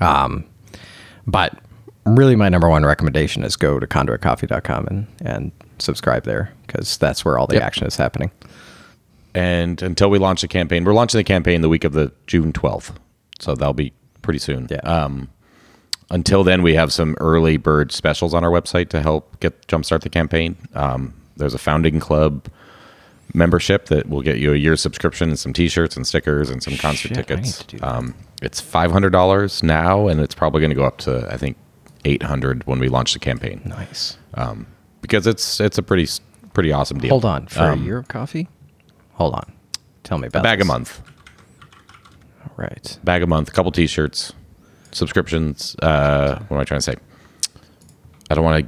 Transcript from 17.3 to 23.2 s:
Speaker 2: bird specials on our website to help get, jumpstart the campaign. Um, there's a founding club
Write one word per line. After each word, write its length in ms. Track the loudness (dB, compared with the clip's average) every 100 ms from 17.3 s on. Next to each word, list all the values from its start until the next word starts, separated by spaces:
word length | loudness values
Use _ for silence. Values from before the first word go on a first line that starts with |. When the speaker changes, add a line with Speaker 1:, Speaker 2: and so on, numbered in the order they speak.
| 4 4 2
Speaker 2:
bird 340 | 2 2 0
specials 420 | -2 -2 0 0
on 100 | 0
our 80 | 2
website 380 | 0 0 -2 -2
to 120 | -2
help 380 | 0 0 -4 -6
get, 280 | -6 -4 -4
jumpstart 340 | -2 0 -2
the 80 | 0
campaign. 460 | -2 0 0 -2 -4 -12 -4
Um, 380 | -2 -2 -6 -12 -16 -6
there's 160 | -4 -4
a 20 |
founding 400 | 0 2 2 0
club 480 | 0 2 2 0 -10 -20 -20 -20 -20 -20 _ _